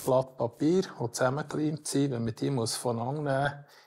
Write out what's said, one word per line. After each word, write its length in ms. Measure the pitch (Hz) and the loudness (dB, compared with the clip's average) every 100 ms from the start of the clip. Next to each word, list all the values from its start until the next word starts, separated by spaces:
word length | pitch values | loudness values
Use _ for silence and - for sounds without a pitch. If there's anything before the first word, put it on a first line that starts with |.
Blatt 320 | - 131 131 - | 2 2 2 -2
Papier, 440 | 120 - 147 180 | -4 0 2 2
die 300 | 185 - 117 | 0 -4 -6
zusammengeleimt 760 | - 127 139 147 143 151 156 - | 0 0 0 -4 -2 -2 -2 -2
sind. 240 | 143 139 | 0 2
Wenn 120 | 120 | 0
man 120 | 117 110 | -2 -2
die 140 | 139 | 0
muss 260 | 139 110 - | 0 0 -2
voneinander 460 | 127 117 120 147 | -2 -2 -2 -4
nehmen 320 | 147 135 143 143 | 0 2 0 -2
muss, 80 | 143 - | -14 -20